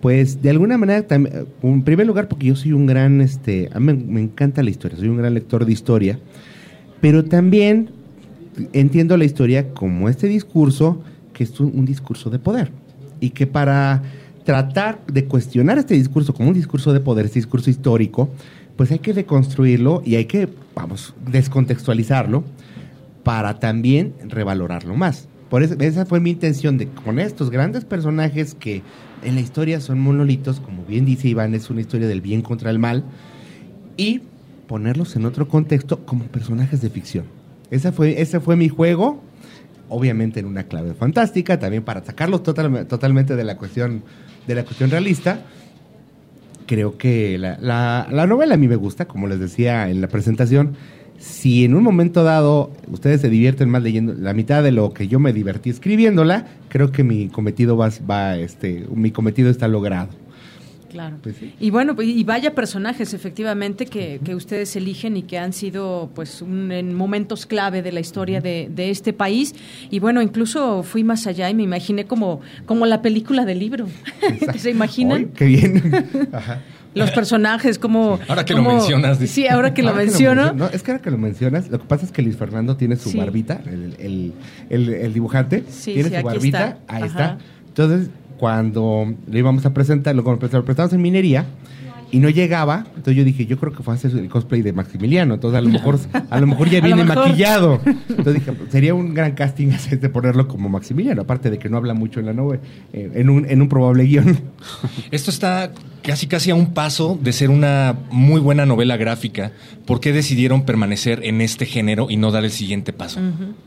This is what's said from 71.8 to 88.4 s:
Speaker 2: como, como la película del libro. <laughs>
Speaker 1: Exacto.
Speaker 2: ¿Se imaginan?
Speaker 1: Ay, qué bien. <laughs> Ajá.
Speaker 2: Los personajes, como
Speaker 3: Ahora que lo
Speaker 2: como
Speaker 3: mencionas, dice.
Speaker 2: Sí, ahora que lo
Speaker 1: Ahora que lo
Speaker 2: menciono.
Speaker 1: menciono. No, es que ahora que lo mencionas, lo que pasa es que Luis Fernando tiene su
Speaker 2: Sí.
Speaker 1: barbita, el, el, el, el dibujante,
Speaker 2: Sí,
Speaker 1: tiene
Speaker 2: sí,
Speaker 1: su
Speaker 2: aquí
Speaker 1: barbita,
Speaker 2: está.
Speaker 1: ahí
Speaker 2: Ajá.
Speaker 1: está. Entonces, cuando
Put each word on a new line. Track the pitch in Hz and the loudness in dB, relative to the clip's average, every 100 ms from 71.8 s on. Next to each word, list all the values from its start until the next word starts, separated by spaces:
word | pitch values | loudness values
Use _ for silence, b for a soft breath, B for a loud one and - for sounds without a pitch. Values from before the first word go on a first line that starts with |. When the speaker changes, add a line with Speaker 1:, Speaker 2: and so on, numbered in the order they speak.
| 180 202 202 | -4 -4 -2
Speaker 2:
como, | 233 202 156 B B - | -2 -2 -4 B B -4
como | 226 226 | 0 2
la | 220 | 2
película | 226 220 220 269 | 2 -2 0 0
del | 240 180 | 0 -2
libro. | 214 254 208 156 - | -4 -6 -8 -10 -16
<laughs> | - | -4
Speaker 1:
Exacto. | 403 - 294 240 | -2 -2 -4 -4
Speaker 2:
¿Se | 240 | -2
imaginan? | 233 220 - 254 285 | 0 -2 0 0 0
Speaker 1:
Ay, | - | -2
qué | - 139 | 2 6
bien. | 131 - 190 160 370 - | 6 6 4 2 0 0
<laughs> | 269 277 | -4 -4
Ajá. | 120 110 120 B B B | -6 -10 -12 B B B
Speaker 2:
Los | - 214 | -2 0
personajes, | - 208 226 214 226 262 220 | 0 0 2 2 2 0 0
como | 233 226 220 185 - | 0 2 2 0 -2
Speaker 3:
Ahora | 160 165 | -2 0
que | |
lo | 160 | 2
Speaker 2:
como | 240 240 | 4 4
Speaker 3:
mencionas, | 202 139 135 135 | 4 2 2 2
dice. | 127 | 0
Speaker 2:
Sí, | - 269 | 0 2
ahora | 247 254 | 4 2
que | 269 | 2
lo | 233 | 0
Speaker 1:
Ahora | 202 | 2
que | 208 | 2
lo | |
Speaker 2:
menciono. | 208 262 254 | 4 4 6
Speaker 1:
menciono. | 277 131 | 2 2
No, | 170 | -2
es | 180 | -4
que | - | -6
ahora | 262 | -6
que | 175 | -2
lo | 123 | -2
mencionas, | 110 101 127 147 180 | -2 -2 -2 0 -2
lo | 117 | -6
que | |
pasa | - 147 180 | -2 -2 -2
es | |
que | - | -2
Luis | 117 107 | -2 -2
Fernando | 101 107 117 135 | -6 -4 -2 0
tiene | 127 123 | 0 -2
su | - | -4
Speaker 2:
Sí. | 104 | -4
Speaker 1:
barbita, | 98 107 110 160 - | -2 -4 -4 -8 -8
el, | 90 87 - | -10 -10 -12
el, | 98 95 87 82 B B B | -8 -6 -8 -10 B B B
el, | 117 120 | -2 0
el | 107 113 | -2 -4
dibujante, | 110 113 131 127 190 - | -2 -2 0 0 -2 -4
Speaker 2:
Sí, | - - | -14 -6
Speaker 1:
tiene | 196 156 | -2 -2
Speaker 2:
sí, | |
Speaker 1:
su | 180 | -2
Speaker 2:
aquí | |
Speaker 1:
barbita, | 120 113 135 180 208 | -4 -2 0 0 -2
Speaker 2:
está. | - - | -6 -12
Speaker 1:
ahí | 113 | -8
Speaker 2:
Ajá. | 110 | -8
Speaker 1:
está. | 165 151 - B B B | -2 -4 -4 B B B
Entonces, | - 156 175 185 - - | 0 2 2 -2 -8 -20
cuando | - | -4